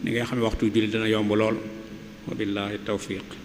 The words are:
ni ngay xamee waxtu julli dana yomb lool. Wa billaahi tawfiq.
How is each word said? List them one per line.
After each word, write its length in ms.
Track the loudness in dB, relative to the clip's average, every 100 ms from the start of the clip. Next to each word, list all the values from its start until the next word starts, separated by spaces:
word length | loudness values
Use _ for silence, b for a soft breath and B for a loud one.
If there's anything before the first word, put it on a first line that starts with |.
ni 80 | 0
ngay 120 | 0 0
xamee 160 | 2
waxtu 280 | 2 4 4
julli 140 | 4 2
dana 200 | 2 2
yomb 200 | 4 4 4
lool. 220 | 4 2 -4 -10 -12 -14 -14 -12 -8
Wa 80 | -2
billaahi 420 | -2 0 -2 -4 -2
tawfiq. 360 | -2 -2 -6 -8 -14